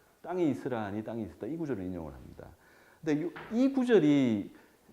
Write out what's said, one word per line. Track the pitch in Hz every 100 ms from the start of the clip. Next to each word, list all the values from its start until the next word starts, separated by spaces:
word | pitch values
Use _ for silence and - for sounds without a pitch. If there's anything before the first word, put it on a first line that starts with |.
| _ _
땅이 | 160 180 165
있으라 | 127 143 120
하니 | 104 104
땅이 | 110 117
있었다. | 98 - 104
이 | 165
구절을 | 156 110
인용을 | 90 90 78
합니다. | 65 - - - - _ - - -
근데 | 156 151 320 - -
이, | 226
이 | 269
구절이 | 269 247 214 151 143 127 107 - - - _ _